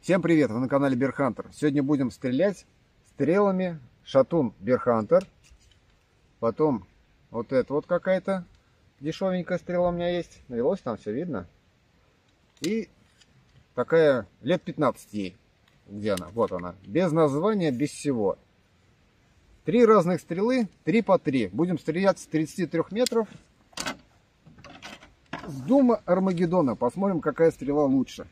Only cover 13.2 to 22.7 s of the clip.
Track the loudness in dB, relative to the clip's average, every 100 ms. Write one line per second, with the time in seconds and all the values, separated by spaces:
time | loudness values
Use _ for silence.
13.2 | _ _ _ _ _ -6 0 4 4 4
14.2 | -2 _ -4 -4 -4 -2 -2 -2 -10 -8
15.2 | -8 -10 _ _ _ _ _ -8 -4 -4
16.2 | -4 -2 -2 -2 -10 -14 -6 -2 0 2
17.2 | 2 2 -2 0 -2 -2 -4 -4 -4 0
18.2 | 0 -2 _ _ _ _ _ _ _ _
19.2 | _ _ _ _ -2 4 6 6 4 -2
20.2 | -4 -4 0 0 -2 _ 0 0 2 2
21.2 | 2 -2 -2 -2 -2 -2 -4 0 0 0
22.2 | -2 -4 -4 -4 -4